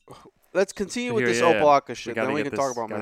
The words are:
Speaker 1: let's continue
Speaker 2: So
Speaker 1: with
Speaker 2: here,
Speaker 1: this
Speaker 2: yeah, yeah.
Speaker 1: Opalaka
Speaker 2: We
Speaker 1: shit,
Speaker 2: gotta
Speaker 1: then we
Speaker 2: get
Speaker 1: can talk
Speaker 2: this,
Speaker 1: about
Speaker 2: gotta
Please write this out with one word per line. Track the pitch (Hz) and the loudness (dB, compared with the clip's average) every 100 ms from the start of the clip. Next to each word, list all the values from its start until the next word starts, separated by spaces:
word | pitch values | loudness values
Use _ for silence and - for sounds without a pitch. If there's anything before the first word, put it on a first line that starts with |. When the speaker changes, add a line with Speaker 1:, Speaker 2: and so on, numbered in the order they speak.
| - - - _ _ | -20 -20 -20 _ _
Speaker 1:
let's | 175 196 | -2 0
continue | - 190 247 247 | -2 -8 -6 -4
Speaker 2:
So | |
Speaker 1:
with | 143 | 0
Speaker 2:
here, | 120 | 0
Speaker 1:
this | 117 | 2
Speaker 2:
yeah, | - | 4
yeah. | - | 4
Speaker 1:
Opalaka | 147 139 - | 6 4 2
Speaker 2:
We | |
Speaker 1:
shit, | 120 117 | -8 -8
Speaker 2:
gotta | 113 127 | -4 -2
Speaker 1:
then | |
we | 147 | -2
Speaker 2:
get | 139 | -2
Speaker 1:
can | - | -2
talk | 139 | -2
Speaker 2:
this, | 120 | -4
Speaker 1:
about | 110 | -6
Speaker 2:
gotta | 107 | -6